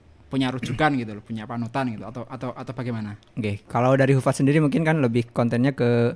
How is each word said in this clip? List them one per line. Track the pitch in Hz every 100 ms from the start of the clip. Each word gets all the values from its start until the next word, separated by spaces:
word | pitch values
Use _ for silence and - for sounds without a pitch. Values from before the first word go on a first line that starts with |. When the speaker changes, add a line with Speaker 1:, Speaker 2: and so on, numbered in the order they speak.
| - - -
Speaker 1:
punya | 135 127
rujukan | 123 117 117 151
gitu | 135 110
loh, | 104
punya | - 110
panutan | 107 117 113 135 127
gitu, | 104
atau, | 101 123
atau, | - 127 127
atau | - 123
bagaimana? | 127 123 113 107 104 _
Speaker 2:
Oke, | - 107 101
kalau | - 120 123
dari | 135 135
Hufat | 135 139 131
sendiri | 135 156
mungkin | 147 -
kan | 160 160
lebih | 123 120 117
kontennya | - 120 120 135
ke, | 135 120 120 117